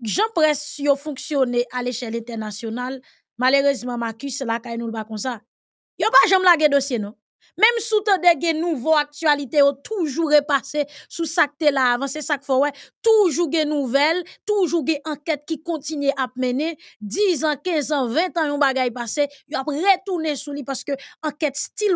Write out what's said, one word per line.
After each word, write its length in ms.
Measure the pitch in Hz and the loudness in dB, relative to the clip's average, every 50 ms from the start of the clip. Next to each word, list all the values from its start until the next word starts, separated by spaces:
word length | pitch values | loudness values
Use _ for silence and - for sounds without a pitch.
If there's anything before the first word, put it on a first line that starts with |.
Jean 220 | 240 220 180 320 427 440 453 | -8 -4 0 0 0 0 2
Presse, 460 | 339 311 311 294 294 - - - - | 2 2 2 2 0 -4 -8 -6 -2
yo 160 | 277 294 311 | 0 2 2
fonctionné 680 | 302 - 311 277 - - - 311 277 254 247 240 240 247 - - | 2 0 -6 -8 -6 -6 -4 0 0 0 2 0 -2 -2 -2 -4
à 100 | 254 247 | -4 -4
l'échelle 320 | 247 240 - 254 226 220 | -4 -6 -6 -6 -6 -6
internationale. 840 | 233 226 240 233 220 220 214 202 - - 220 220 247 247 254 262 202 - _ _ _ _ _ _ - | -6 -6 -6 -8 -6 -6 -8 -8 -8 -8 -6 -6 -6 -6 -6 -8 -10 -12 _ _ _ _ _ _ -2
Malheureusement, 600 | 247 254 269 277 277 285 277 214 202 247 247 233 | 2 2 4 4 4 2 2 0 -2 -6 -4 -4
Marcus, 420 | 233 226 220 226 - 277 - - | -4 -6 -6 -6 -8 -8 -6 -6
là, 180 | 262 226 226 233 | -4 -2 -4 -4
quand 160 | 226 240 233 233 | -4 -6 -6 -6
nous 80 | 233 226 | -4 -4
le 60 | 214 | -4
pas 100 | 226 214 | -6 -6
comme 140 | 220 220 208 | -6 -8 -6
ça. 240 | - 262 247 202 - _ _ _ _ _ _ _ _ _ _ - | -6 -6 -6 -8 -12 _ _ _ _ _ _ _ _ _ _ -2
Yo 80 | 381 453 | -2 4
pas 200 | 523 523 494 330 | 6 6 6 6
jamais 160 | 392 370 381 | 4 4 6
lage 240 | 370 349 302 311 294 | 4 4 6 4 4
dossier, 280 | 277 277 262 - 262 220 | 4 4 2 0 -2 -4
non? 160 | 208 202 214 _ _ _ _ _ _ _ _ - | -4 -6 -8 _ _ _ _ _ _ _ _ 2
Même 100 | 403 466 480 466 | 2 2 2 0
sous 200 | - - 440 427 | -2 0 0 0
te 100 | 427 427 392 349 | 2 2 2 4
de 420 | 302 349 339 277 294 330 320 311 | 4 4 4 4 2 0 0 0
nouveau 360 | 330 349 320 254 226 320 311 | 0 -2 -2 -2 0 2 2
actualité, 600 | 302 294 285 - - 320 311 294 285 285 226 - 294 | 2 2 -2 -6 -2 0 0 2 2 -2 0 2 4
yo 160 | 277 277 277 | 4 4 4
toujours 580 | 277 _ - 440 415 339 302 240 294 330 294 | 0 _ -8 -4 -2 -2 -2 0 -2 0 4
repassé 540 | 302 294 294 294 294 269 269 - - 302 285 285 - - - _ | 4 4 4 4 0 -2 -2 -2 -4 -4 -4 -4 -6 -16 -20 _
sous 160 | - - 339 | -8 -6 -6
ça 220 | - - - 302 285 | -4 0 0 0 0
que 60 | - _ | 0 _
t'es 100 | 320 294 | 2 2
là 220 | 277 269 262 247 247 | 2 4 2 0 0
avant, 140 | 240 269 269 | 0 -2 -4
c'est 140 | - 311 | -4 -6
ça 160 | 294 - 302 269 | -4 -4 -4 -4
qu'il 80 | - | -2
faut, 140 | - 269 254 | 0 2 2
ouais. 120 | 277 294 285 - - - _ _ | 2 0 -2 -6 -14 -20 _ _
Toujours 480 | - 466 440 440 415 349 254 285 349 285 | 2 4 6 6 6 4 2 0 0 0
des 160 | 262 320 311 | 2 0 0
nouvelles, 580 | 294 302 294 277 247 233 277 285 311 330 359 349 - - - _ | 0 0 0 -2 0 2 2 2 2 0 -2 -4 -8 -14 -14 _
toujours 380 | - 415 415 370 277 285 339 269 | -2 0 2 2 2 0 0 0
des 180 | 233 320 - - | 0 -2 -2 -2
enquêtes 380 | 320 302 294 _ - 302 294 - | -6 -8 -6 _ -4 -4 -4 -4
qui 160 | - 330 - | -8 -8 -8
continuent 520 | - 330 339 294 285 - 320 285 285 277 269 - | -4 -6 -6 -4 -4 -6 -6 -2 0 0 0 0
à 100 | 262 240 - 247 | -4 -6 -4 -4
mener. 400 | 254 247 247 262 302 330 330 - - - - _ | -4 -2 -2 -2 -2 -4 -4 -8 -14 -20 -18 _
Dix 420 | 214 202 202 359 415 392 349 247 294 | -10 -8 -2 0 0 2 2 0 0
ans, 120 | 302 294 294 | -2 -2 -2
quinze 300 | - 359 349 311 269 - | -2 -2 -2 -2 -2 0
ans, 160 | 302 285 254 233 | -2 -2 -2 0
vingt 280 | 226 294 359 370 262 339 | 0 -2 -2 -2 -2 -2
ans, 80 | 311 | -2
yon 120 | 294 294 285 | -2 0 0
bagay 320 | 285 269 262 262 254 254 | 0 0 2 0 -2 -2
passé, 360 | 226 247 233 226 - 302 285 285 - - _ _ | -2 -4 -8 -6 -2 -2 -2 -2 -2 -12 _ _
yo 100 | 285 294 | -6 -6
ap 80 | 262 302 | -4 -4
retourné 680 | 277 285 349 403 381 370 - - 370 349 311 311 294 285 | -4 0 2 2 2 2 0 -4 -4 -2 -2 -2 -4 -4
sous 160 | - 294 285 | -6 -8 -8
lui 100 | 285 262 | -8 -6
parce 200 | - 262 - - | -6 -6 -6 -4
que 100 | - 285 269 - - - _ | -6 -6 -6 -8 -16 -18 _
enquête 360 | - 302 302 - - 285 - - | -8 -8 -4 -2 -4 -4 -2 -4
style 380 | - - - - 427 403 359 | -8 -10 -6 -2 0 0 0